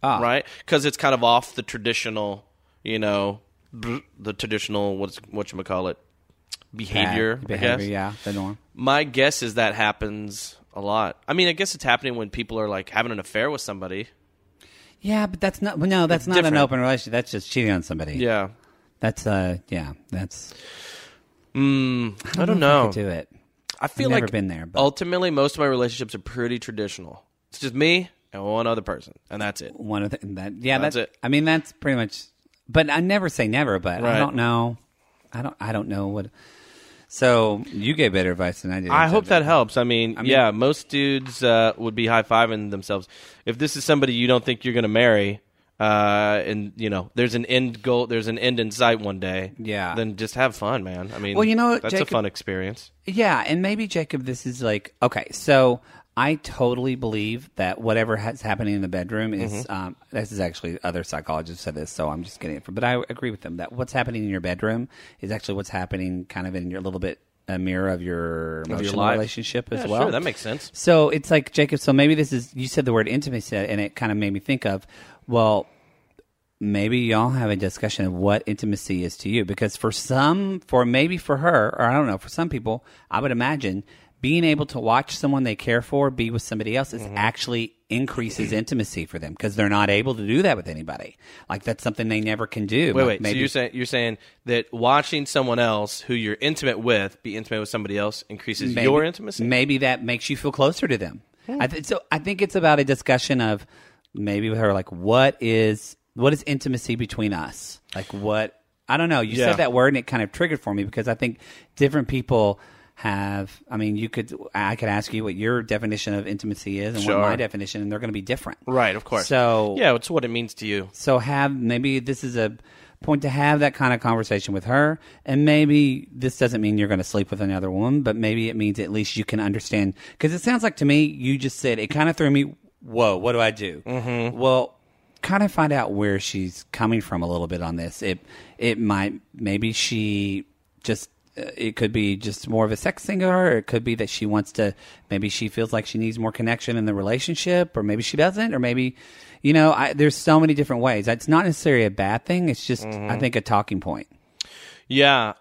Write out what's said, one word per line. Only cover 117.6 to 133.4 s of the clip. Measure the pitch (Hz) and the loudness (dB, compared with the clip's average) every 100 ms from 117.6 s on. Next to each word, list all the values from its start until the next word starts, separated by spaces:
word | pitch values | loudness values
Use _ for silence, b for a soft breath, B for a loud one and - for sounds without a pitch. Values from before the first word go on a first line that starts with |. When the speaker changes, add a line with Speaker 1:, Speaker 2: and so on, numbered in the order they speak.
| 98 107 | -8 -6
Speaker 1:
and | 104 | -6
they're | 104 | -4
gonna | 117 | -6
be | 104 | -6
different. | 98 127 - - - | -4 -6 -6 -12 -2
Speaker 2:
Right, | 127 117 98 | 2 2 0
of | |
course. | - 113 90 | -2 -2 2
Speaker 1:
So | 131 120 113 107 98 | 4 4 4 2 4
Speaker 2:
Yeah, | 202 | 4
it's | 120 - | 4 2
what | 165 | -2
it | 123 | -2
means | 117 117 | -4 -6
to | - 107 | -8 -4
you. | 101 95 | -4 -4
Speaker 1:
So | - - 131 | -6 2 2
have, | 117 143 139 | 2 0 0
maybe | 139 120 117 135 135 | 0 0 0 0 -2
this | 123 131 | -2 -6
is | 131 120 | -4 -2
a | 110 113 b b b b | -2 -4 b b b b
point | - 147 | -2 0
to | 143 | 0
have | 131 143 147 | 2 4 4
that | 147 | 2
kind | 135 131 | 2 2
of | 120 | 2
conversation | 120 113 110 104 - | 2 0 0 -2 -2
with | 98 | -6
her, | 107 131 147 156 B B - | 0 2 2 0 B B -2
and | 135 | 4
maybe | 151 151 151 147 143 131 - | 6 6 6 6 6 2 -8
this | 127 127 - | -4 -4 2
doesn't | 170 120 | 0 2
mean | 107 107 | 2 2
you're | 101 | 2
gonna | 98 | 0
sleep | 92 104 98 | 0 -2 -2
with | 98 | -2
another | 101 95 95 | -2 0 -2
woman, | 92 113 143 | 0 2 2
but | 127 107 | 2 0
maybe | 110 113 113 | 0 0 -2
it | 113 | 0
means | 107 104 | 0 0
at | 90 | -2
least | 107 104 | -2 -2
you | - 104 | -2 -2
can | 110 | 0
understand. | 101 104 - 107 98 92 B B | 0 -2 -2 0 0 -2 B B
'Cause | 156 | -2
it | 175 | 0
sounds | 233 247 | 0 2
like | 214 156 | 0 0
to | 143 | 4
me, | 147 | 4
you | 151 151 127 139 | 4 0 -2 0
just | 131 - | -2 -2
said, | 135 113 | -2 0
it | 107 | -2
kinda | 147 156 | 2 2
threw | 160 151 | 2 4
me, | 139 139 - _ _ | 4 2 -4 _ _
"Whoa, | - 113 113 92 | -8 2 2 4
what | 107 | 0
do | 120 | 2